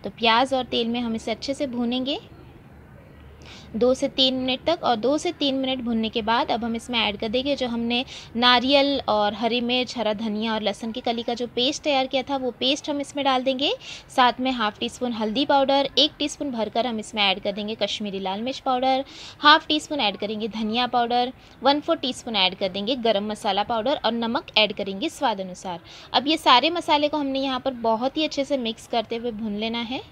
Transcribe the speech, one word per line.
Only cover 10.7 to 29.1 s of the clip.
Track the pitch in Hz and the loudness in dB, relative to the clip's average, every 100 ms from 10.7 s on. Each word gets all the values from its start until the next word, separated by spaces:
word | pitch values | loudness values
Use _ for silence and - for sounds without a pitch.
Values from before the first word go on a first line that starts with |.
| 202 226 | -4 -6
की | 233 | -4
कली | 240 233 | -4 -4
का | 240 | -4
जो | 240 240 | -4 -4
पेस्ट | - 247 - | 0 0 0
तैयार | 311 269 262 | 0 0 2
किया | 262 | -2
था, | 254 277 | -2 -4
वो | 254 | -4
पेस्ट | 233 262 294 - | -2 0 0 -2
हम | 285 | -6
इसमें | 277 285 277 | -4 -2 0
डाल | 254 | 2
देंगे। | 262 254 294 523 - - - | 0 0 -2 -2 -8 -18 -6
साथ | - 247 233 | 4 4 4
में | 254 | -2
हाफ | 247 214 208 | 0 -2 -2
टी | 233 | -8
स्पून | - 247 | -4 -4
हल्दी | 220 220 208 294 | -2 -2 0 4
पाउडर, | 285 269 277 269 - | 4 4 2 2 4
एक | 302 - | 2 2
टीस्पून | 294 - 294 | -6 -4 -6
भरकर | 233 214 233 247 | -4 -2 -2 -2
हम | 220 | -4
इसमें | 214 220 | -6 0
ऐड | 202 190 | 0 2
कर | 208 | -4
देंगे | 196 208 220 | -6 -8 -4
कश्मीरी | 202 - 208 190 | -4 -4 -6 -6
लाल | 190 196 | -4 -4
मिर्च | 240 262 | -6 -4
पाउडर, | 285 254 262 262 277 - - - | -2 0 2 0 -2 -14 -18 2
हाफ | 294 311 - | 6 6 4
टी | 302 | -4
स्पून | - 302 | -2 -2
ऐड | 214 196 | 0 -2
करेंगे | 208 214 220 | -6 -4 -6
धनिया | 214 214 226 247 | -4 -2 0 0
पाउडर, | 247 233 240 247 - - - | 0 2 0 0 -6 -20 0
वन | 269 294 | 2 2
फोर | 294 330 | 0 -2
टीस्पून | 254 - - 214 | -2 -6 -4 2
ऐड | 185 190 | 2 2
कर | 196 | -4
देंगे | 185 202 262 | -4 -4 0
गरम | 226 196 208 | 2 0 -2
मसाला | 208 220 196 | -4 -2 -2
पाउडर | 208 233 220 294 220 | 0 -2 0 0 0
और | |
नमक | 233 226 254 - - | 0 -2 -4 0 2
ऐड | 214 | 2
करेंगे | 208 196 190 311 | 0 -6 -4 -6
स्वाद | - 269 202 | -2 -2 -2
अनुसार। | 185 185 190 170 - - - | -8 -10 -10 -10 -12 -20 -2
अब | - 262 | 0 2
ये | 320 | 2
सारे | 320 254 294 | 6 6 6
मसाले | 349 330 294 294 | 0 2 2 2
को | 302 | 0
हमने | 277 269 | -2 -2
यहाँ | 269 254 | -2 -2
पर | 269 247 | -4 -2
बहुत | 226 220 262 311 | 0 0 0 -2
ही | |
अच्छे | 302 285 269 | -2 -2 0
से | 277 | 0
मिक्स | 226 226 - | -2 -6 -4
करते | 233 214 | -4 -2